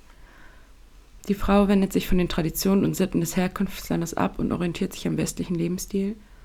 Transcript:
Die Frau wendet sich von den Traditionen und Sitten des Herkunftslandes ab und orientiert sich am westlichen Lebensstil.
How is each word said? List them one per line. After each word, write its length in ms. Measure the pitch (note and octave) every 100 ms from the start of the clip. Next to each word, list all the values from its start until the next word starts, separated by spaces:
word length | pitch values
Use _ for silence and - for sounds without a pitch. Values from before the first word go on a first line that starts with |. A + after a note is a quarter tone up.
| - - - - - - - - - - - - -
Die 40 |
Frau 360 | G3+ - G3+ G3+
wendet 240 | G3+ F#3+
sich 140 | G#3 -
von 100 | F#3
den 100 | F3
Traditionen 560 | - D#3+ - F#3+ G3
und 120 | D#3+ D#3
Sitten 260 | F#3 E3+
des 160 | E3 -
Herkunftslandes 760 | F3+ - G3 - - E3+ E3+ -
ab 240 | F#3+ -
und 120 | -
orientiert 400 | - F3 - F#3
sich 160 | - E3+
am 80 | D#3
westlichen 400 | - - F3 E3+
Lebensstil. 640 | E3+ F3+ - G3 G3 A3 - -